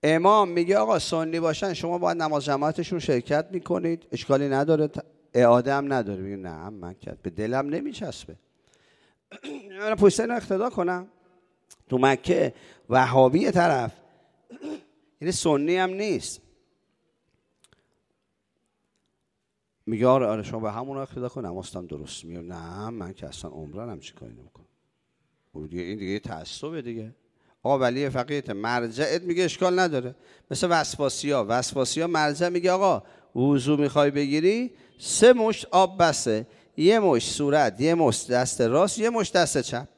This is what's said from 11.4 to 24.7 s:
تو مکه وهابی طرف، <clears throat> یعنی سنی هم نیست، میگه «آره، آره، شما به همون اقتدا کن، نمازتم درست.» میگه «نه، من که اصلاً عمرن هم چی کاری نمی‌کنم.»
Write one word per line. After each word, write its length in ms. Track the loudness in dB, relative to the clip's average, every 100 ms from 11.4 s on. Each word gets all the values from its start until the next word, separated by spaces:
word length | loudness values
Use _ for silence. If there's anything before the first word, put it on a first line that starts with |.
| _ _ _ -20 _
تو 80 | 2
مکه 560 | 4 2 2 2 2 -4 -20 -20 _
وهابی 640 | 2 4 6 6 6 2
طرف، 420 | 2 2 2 -2 -8 _ _ _ _ _ -16
<clears throat> 600 | -14 -14 _ _ _ _
یعنی 100 | -6
سنی 460 | -2 2 2 2 0
هم 120 | 0
نیست، 520 | -2 -4 -4 -6 -14 _ _ _ _ _ _ _ _ _ _ _ _ _ _ _ _ _ _ _ _ _ _ _ _ _ _ _ _ _ _ _ _ _ _ -8
میگه 220 | 0 4
«آره، 180 | 4 2
آره، 180 | -2
شما 160 | -4 -6
به 120 | -6
همون 260 | -8 -10 -10
اقتدا 320 | -12 -10 -10
کن، 160 | -10 -10
نمازتم 400 | -10 -12 -14 -12
درست.» 400 | -14 -12 -16 -14
میگه 160 | -14
«نه، 480 | -14 -14 -14 -12 -12
من 240 | -12 -12
که 140 | -14 -16
اصلاً 240 | -14 -16
عمرن 380 | -14 -14 -12 -12
هم 100 | -14
چی 140 | -18
کاری 200 | -20 -20
نمی‌کنم.» 320 | -20 -20 _ _